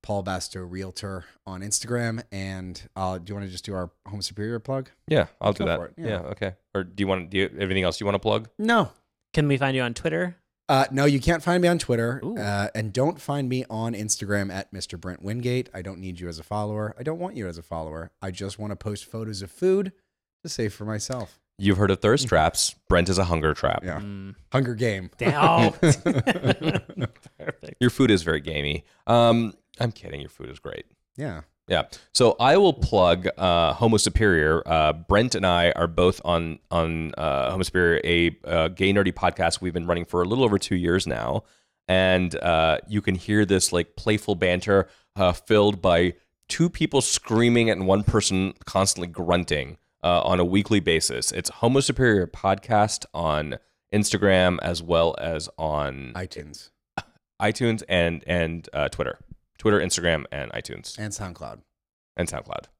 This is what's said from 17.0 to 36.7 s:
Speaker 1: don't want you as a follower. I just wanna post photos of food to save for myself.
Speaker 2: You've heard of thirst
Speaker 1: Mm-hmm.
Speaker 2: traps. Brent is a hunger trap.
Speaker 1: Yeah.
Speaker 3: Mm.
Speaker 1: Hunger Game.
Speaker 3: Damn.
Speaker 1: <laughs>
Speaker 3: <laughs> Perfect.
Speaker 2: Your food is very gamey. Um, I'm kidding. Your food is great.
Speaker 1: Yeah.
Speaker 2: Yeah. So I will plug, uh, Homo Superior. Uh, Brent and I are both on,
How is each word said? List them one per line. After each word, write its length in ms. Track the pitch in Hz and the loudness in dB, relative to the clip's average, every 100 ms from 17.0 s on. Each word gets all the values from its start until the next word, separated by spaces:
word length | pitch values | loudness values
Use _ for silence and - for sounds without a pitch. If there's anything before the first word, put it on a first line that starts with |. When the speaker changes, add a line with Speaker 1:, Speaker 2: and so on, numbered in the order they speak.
Speaker 1:
don't 160 | 131 160 | -8 -6
want 180 | 180 208 | -8 -8
you 100 | 95 | -10
as 120 | 82 | -10
a 40 | |
follower. 480 | 82 82 78 78 85 _ | -10 -10 -8 -10 -14 _
I 80 | 98 | -12
just 280 | 90 98 95 | -8 -10 -8
wanna 180 | 104 98 | -10 -8
post 280 | 107 104 | -8 -10
photos 380 | - 113 110 101 | -10 -12 -10 -10
of 80 | 95 | -14
food 420 | - 185 190 190 _ _ _ _ _ | -4 0 0 -2 _ _ _ _ _
to 60 | 170 | -12
save 240 | - 110 | -6 -6
for 140 | - 107 | -6 -8
myself. 520 | 107 - 127 110 _ _ - | -8 -6 -8 -10 _ _ 0
Speaker 2:
You've 180 | 98 92 | 2 4
heard 140 | 101 | 4
of 100 | 95 | 4
thirst 220 | 104 139 | 4 2
Speaker 1:
Mm-hmm. 40 | 131 | 4
Speaker 2:
traps. 440 | 82 78 - - - _ | 4 4 2 -4 -4 _
Brent 220 | 90 87 | 2 4
is 80 | 92 | 2
a 60 | |
hunger 280 | 90 82 76 | 2 2 0
trap. 300 | 76 - - | 0 -2 -2
Speaker 1:
Yeah. 160 | 92 80 | -4 -10
Speaker 3:
Mm. 360 | 101 101 98 - _ | -10 -12 -14 -18 _
Speaker 1:
Hunger 220 | 131 127 | -2 0
Game. 360 | 110 117 98 92 _ | -2 -2 -2 -8 _
Speaker 3:
Damn. 540 | - 147 151 165 165 | -2 2 4 6 4
Speaker 1:
<laughs> 0 | |
Speaker 3:
<laughs> 1700 | - 170 143 - 135 123 - 131 - 160 - - - 123 _ - _ | 4 2 4 2 0 0 0 0 0 0 -4 -6 -10 -10 _ -20 _
Perfect. 360 | - - - - | -12 -12 -16 0
Speaker 2:
Your 100 | 123 | 0
food 200 | - 131 | 4 4
is 120 | 98 | 6
very 180 | 80 80 | 4 -2
gamey. 440 | 71 76 73 73 - _ - | -2 -4 -2 -4 -8 _ 2
Um, 460 | 117 117 117 113 - _ - | 4 6 4 0 -8 _ -6
I'm 120 | 117 | -6
kidding. 280 | - 92 69 | -6 -14 -12
Your 100 | 71 | -14
food 200 | _ - | _ -16
is 80 | 71 | -14
great. 280 | - - - _ _ - | -14 -14 -16 _ _ -12
Speaker 1:
Yeah. 260 | 143 82 - _ - | -10 -10 -16 _ -2
Speaker 2:
Yeah. 180 | 85 - - _ | -2 -2 -10 _
So 220 | - 120 - | 2 4 4
I 160 | 127 170 | 4 6
will 160 | 196 | 4
plug, 560 | 143 - 107 90 87 92 - | 2 2 4 6 4 0 0
uh, 380 | 92 85 82 | 2 4 2
Homo 240 | - 117 110 | 2 2 4
Superior. 640 | - - 107 85 76 80 - | 2 2 4 4 4 2 2
Uh, 280 | 80 76 | 2 2
Brent 400 | 78 82 101 120 | 0 2 2 2
and 120 | 101 95 | 2 2
I 240 | 87 87 | 4 4
are 140 | - 85 | 2 -2
both 340 | 82 87 - | 4 2 2
on, 360 | - 85 82 78 _ | 0 0 -2 -10 _